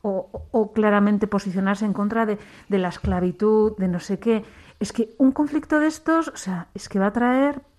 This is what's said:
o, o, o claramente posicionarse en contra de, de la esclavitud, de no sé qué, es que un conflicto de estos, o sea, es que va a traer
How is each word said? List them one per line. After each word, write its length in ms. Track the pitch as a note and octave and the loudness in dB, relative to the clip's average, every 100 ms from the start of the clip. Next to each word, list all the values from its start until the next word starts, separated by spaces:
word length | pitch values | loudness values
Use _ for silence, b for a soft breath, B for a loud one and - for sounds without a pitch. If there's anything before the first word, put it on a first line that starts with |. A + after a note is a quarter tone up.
o, 260 | G#3 F#3+ - | -2 -4 -6
o, 180 | - - | -14 -2
o 220 | A3+ G#3+ | -2 0
claramente 520 | A3+ G#3+ G3+ G3+ G#3 G#3 | 2 4 4 4 2 0
posicionarse 600 | G3 G3 F#3 F#3+ G3+ G#3+ | -2 -2 -2 -2 -2 -2
en 80 | |
contra 320 | F#3+ G3+ A3+ A3 | -2 -2 0 -2
de, 120 | G#3 B B B | -4 B B B
de 100 | G3 | -2
la 100 | F3+ | -2
esclavitud, 880 | - G3 F#3 F3+ F3 G#3 A3 G#3+ G#3+ | -4 -2 0 -2 0 2 4 2 0
de 100 | F#3 | -2
no 100 | F3 | -2
sé 200 | - F#3+ | -4 -4
qué, 260 | A#3 A3 G#3 B B B | 0 -2 -4 B B B
es 140 | G3+ | -6
que 220 | - A3 - | -2 -4 2
un 160 | C4 | 2
conflicto 480 | C4+ D4 D4 - D4+ | 4 0 -2 0 2
de 60 | D#4 | 2
estos, 420 | D#4 - E4 D#4+ | 0 0 0 0
o 80 | - | -8
sea, 320 | F#3+ F3+ - | -6 -6 -8
es 140 | G3 - | -14 -6
que 80 | G3 | 0
va 80 | G3 | 0
a 60 | |
traer 500 | A3 A#3+ B3+ C#4+ C#4 - | 2 2 2 2 -2 -14